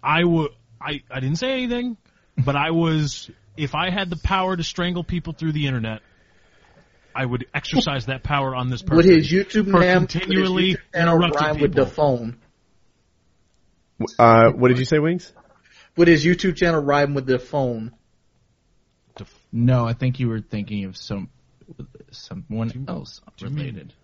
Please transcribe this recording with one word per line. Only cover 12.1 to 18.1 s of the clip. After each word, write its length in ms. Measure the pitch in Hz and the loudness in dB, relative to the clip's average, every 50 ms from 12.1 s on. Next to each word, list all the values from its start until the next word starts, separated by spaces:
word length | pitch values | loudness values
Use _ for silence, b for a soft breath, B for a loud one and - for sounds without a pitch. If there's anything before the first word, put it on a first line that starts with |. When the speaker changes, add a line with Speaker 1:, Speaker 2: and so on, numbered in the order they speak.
| 131 120 120 110 123 - _ _ _ _ _ _ _ _ _ _ _ _ _ _ _ _ _ _ _ _ _ _ _ _ _ _ _ _ _ _ _ _ 110 - - - | 2 0 -4 -8 -12 -12 _ _ _ _ _ _ _ _ _ _ _ _ _ _ _ _ _ _ _ _ _ _ _ _ _ _ _ _ _ _ _ _ -8 -8 0 4
Speaker 3:
Uh, 320 | 120 117 117 113 113 113 | 6 6 8 8 8 6
what 180 | - - 123 127 | 4 4 2 2
did 100 | 127 123 | 4 2
you 60 | 131 | 0
say, 140 | - 160 156 | 0 0 0
Wings? 320 | 147 160 175 180 - - _ - _ _ _ _ b b b b b b b | 2 0 -2 -4 -6 -12 _ -20 _ _ _ _ b b b b b b b
Speaker 2:
Would 120 | - 170 170 | 4 6 6
his 180 | 170 151 139 | 6 6 4
YouTube 300 | 165 180 175 - 190 170 | 2 0 2 0 -2 0
channel 260 | - 185 170 165 156 | 2 0 2 2 0
rhyme 320 | 143 139 143 143 143 143 143 | 0 2 2 2 2 2 0
with 120 | 139 131 | -4 0
the 140 | 127 131 123 | 0 -2 -2
phone? 520 | - - - 147 135 127 120 113 110 113 - _ _ _ | -2 -4 -4 -2 -2 -2 -4 -6 -8 -12 -14 _ _ _